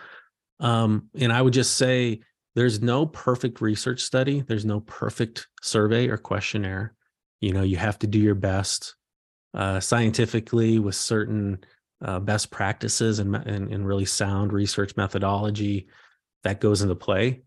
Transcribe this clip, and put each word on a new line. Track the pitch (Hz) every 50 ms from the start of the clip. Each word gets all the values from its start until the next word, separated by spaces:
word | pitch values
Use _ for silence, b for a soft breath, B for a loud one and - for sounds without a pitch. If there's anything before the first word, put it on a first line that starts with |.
| B B B B B B B _ _ _ _ -
Um, | - 120 117 113 113 110 107 107 - - - -
and | 127 117 113
I | 123
would | 131 127 120
just | 131 120 - -
say | - 135 127 127 127 123 120 110 107 b b b _ _ _ -
there's | 117 123 127 107 107
no | 113 120 123 135 160
perfect | 156 - - - 127 127 - - 123 110 -
research | 120 107 107 - - 131 123 127
study. | - - - 131 127 143 139 143
There's | 135 - 113 104 104
no | 110 104 104
perfect | 107 - - - 120 110 - - 120 113 - - - - _ -
survey | - - - 110 107 107 113 117 123
or | 117 110
questionnaire. | 104 - - 98 98 - - - 107 101 95 95 95 107 110 - _ _ _ _ _ _ _ _ _
You | - 98 92
know, | 98 95
you | 95 95
have | 85 95 107 104 -
to | -
do | 107 101 107
your | 104 104 101
best, | 98 98 98 95 98 98 - - - - - - _ _ _ _ _ _ _ _ _ _ _ -
uh, | - 98 95 95 95
scientifically | - - 120 117 117 110 107 - 117 107 - 113 110 - - 117 113 113 113 113
with | 104 101 98
certain, | - - - 113 107 107 113 110 107 101 101 98 95 b b b b _ _ _ - -
uh, | 107 95 92
best | 101 104 107 104 - -
practices | - - 104 98 104 - - 107 - - 117 113 107 107
and | 101 98
me-, | 101 - -
and, | - 104 101 98 101
and | 107 101 98
really | 98 98 98 98
sound | - - - 104 98 98 95 104 104 104
research | 101 101 98 - - 101 95 -
methodology | - 98 92 - 98 98 98 101 101 104 107 107 107 104 101 101 98 b b b b b b b b b _ _ _ -
that | 95 98 -
goes | - 107 104 98
into | 101 98 90
play. | 90 - - 98 95 110 127 127 - -